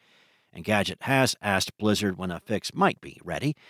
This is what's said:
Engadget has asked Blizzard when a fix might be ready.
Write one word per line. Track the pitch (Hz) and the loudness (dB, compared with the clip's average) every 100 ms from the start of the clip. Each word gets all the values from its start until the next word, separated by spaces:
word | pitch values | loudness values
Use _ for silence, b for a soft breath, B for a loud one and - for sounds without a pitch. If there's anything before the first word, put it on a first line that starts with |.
| b b b b b | b b b b b
Engadget | - 85 104 92 90 | -8 0 2 0 -4
has | - 135 131 - | 2 4 4 2
asked | 104 95 - - | 0 0 0 0
Blizzard | 107 101 104 92 | 0 2 0 -2
when | 92 | -6
a | 82 | -8
fix | - 104 - | -4 -4 -4
might | - 190 - | 0 0 0
be | - - | -10 -14
ready. | 87 76 135 151 | -8 -4 -4 -4